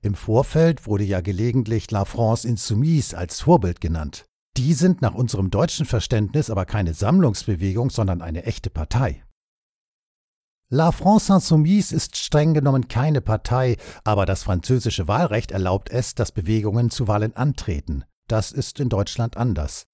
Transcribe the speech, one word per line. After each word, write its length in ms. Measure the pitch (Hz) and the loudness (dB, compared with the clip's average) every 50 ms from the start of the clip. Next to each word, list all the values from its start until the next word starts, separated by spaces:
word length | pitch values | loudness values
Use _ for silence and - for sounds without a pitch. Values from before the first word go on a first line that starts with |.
Im 120 | - 104 101 | -4 -4 -6
Vorfeld 720 | - - - 107 117 139 - - 156 165 165 165 - - | -4 -4 0 2 2 2 2 2 2 4 4 2 0 -4
wurde 160 | 104 104 98 | -4 -2 -2
ja 180 | 104 95 98 92 | 0 0 -2 -2
gelegentlich 680 | 87 101 101 90 110 123 117 135 117 107 113 110 - - | -2 -4 -2 -2 -2 0 0 0 0 0 -2 -4 -4 -2
La 140 | - 101 98 | -2 -2 -2
France 420 | - - 117 117 110 113 120 - | -2 -2 -2 0 0 0 0 0
Insoumise 720 | - 120 101 - - 107 104 135 160 165 151 123 - - - | -2 -4 -2 -2 -2 0 0 2 2 2 2 0 -2 -6 -8
als 220 | 92 87 - - | -8 -8 -8 -4
Vorbild 400 | - - 175 156 92 90 85 - | 2 4 4 4 4 0 -4 -4
genannt. 460 | - 82 82 82 78 71 - - - _ _ _ _ _ _ | -4 -4 -4 -4 -6 -8 -10 -14 -20 _ _ _ _ _ _
Die 160 | 135 127 147 | -2 0 2
sind 300 | 165 135 165 185 180 - | 2 4 4 4 4 4
nach 120 | - 104 85 | 0 -2 0
unserem 360 | 95 127 113 - 98 95 92 | 0 -2 -2 0 -2 -2 0
deutschen 340 | - 98 147 170 - - 156 | 2 0 0 0 0 -4 -4
Verständnis 640 | - - 113 - - - 110 104 98 - 151 156 - | -2 0 -2 0 0 0 0 0 0 0 -2 -2 0
aber 160 | 113 98 92 | -2 -4 -4
keine 300 | - - 107 98 85 80 | -2 -2 -2 -2 -2 -2
Sammlungsbewegung, 960 | - 101 104 151 196 180 131 101 - - - 104 80 92 98 92 110 120 131 | -2 0 2 4 4 4 4 2 -2 -2 -4 -2 -2 -2 -2 -2 0 -2 -2
sondern 320 | - - 110 95 92 85 | -2 0 0 0 -2 -4
eine 220 | 85 85 80 87 - | -4 -8 -8 -6 -6
echte 260 | 113 - - - - | -6 -8 -6 -8 -8
Partei. 540 | _ - 78 - - 120 135 107 76 - - - _ _ _ _ _ _ _ _ _ _ _ _ _ _ _ _ _ _ _ _ _ _ _ _ _ _ _ _ | _ -6 -6 -2 0 0 0 0 -2 -6 -12 -20 _ _ _ _ _ _ _ _ _ _ _ _ _ _ _ _ _ _ _ _ _ _ _ _ _ _ _ _
La 240 | 120 139 160 170 | 0 4 4 4
France 420 | - - - 180 208 214 - - 196 | 2 4 4 6 6 6 6 6 4
Insoumise 600 | 185 - - 160 156 151 160 196 208 185 - - | 4 6 4 4 4 6 4 4 2 2 2 -2
ist 200 | 160 - - - | -2 -4 -4 -6
streng 380 | - - - - 147 151 160 160 | -8 -6 0 2 2 4 4 2
genommen 320 | 151 135 143 135 135 123 | 2 2 2 2 2 0
keine 340 | - - 117 131 156 151 135 | -2 -2 0 0 2 0 0
Partei, 580 | - - 113 107 - - 120 127 131 127 117 - - - - - - | 0 0 -2 -2 0 -2 0 0 2 0 0 -2 -6 -18 -20 -8 -2
aber 220 | 110 107 101 98 | 0 2 2 2
das 180 | 92 95 - - | 2 0 -2 0
französische 640 | - 95 87 - - 127 127 - 113 - - 90 76 | -2 -2 -2 0 0 0 2 2 -2 -2 -2 -2 0
Wahlrecht 420 | 101 127 180 - 104 113 - - | 0 0 2 0 0 -2 -4 -4
erlaubt 400 | - 98 95 92 92 101 - - | -4 -2 0 0 0 -2 -2 -4
es, 240 | - 123 120 - - | -4 -4 -4 -4 -2
dass 160 | - 110 - | -2 -4 -2
Bewegungen 580 | _ - 80 82 107 110 104 107 101 117 120 117 | _ -6 -2 0 0 0 0 0 0 0 0 0
zu 200 | - - 127 101 | 0 -2 -2 0
Wahlen 260 | 107 104 104 113 - | 0 0 0 -2 -2
antreten. 720 | - 127 147 131 - - - 87 71 - - 78 67 - _ _ _ _ _ | -2 -2 -2 -2 -2 -4 -4 -4 -4 -4 -6 -8 -8 -8 _ _ _ _ _
Das 240 | 113 110 - - | -2 -2 -2 -2
ist 260 | - - - - - - | -4 -6 -6 -6 -4 -4
in 100 | 147 123 | -2 -2
Deutschland 480 | - 95 101 - - - 117 117 - | 0 0 -2 -2 -2 -4 -4 -4 -2
anders. 520 | - 117 127 101 85 73 71 - - - _ | -2 -2 -2 0 -2 -4 -6 -8 -10 -14 _